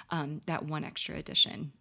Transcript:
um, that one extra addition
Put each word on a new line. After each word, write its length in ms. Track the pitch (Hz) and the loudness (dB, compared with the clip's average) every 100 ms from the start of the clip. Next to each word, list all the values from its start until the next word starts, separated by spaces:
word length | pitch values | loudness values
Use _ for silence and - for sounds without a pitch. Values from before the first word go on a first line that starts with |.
| - | -4
um, 280 | 170 143 151 - | -2 -2 -4 -2
that 180 | 160 | -2
one 200 | 151 156 | -2 -2
extra 340 | - - - 143 | -4 -4 -4 -6
addition 540 | - - - - 147 - | 0 4 4 4 -6 -8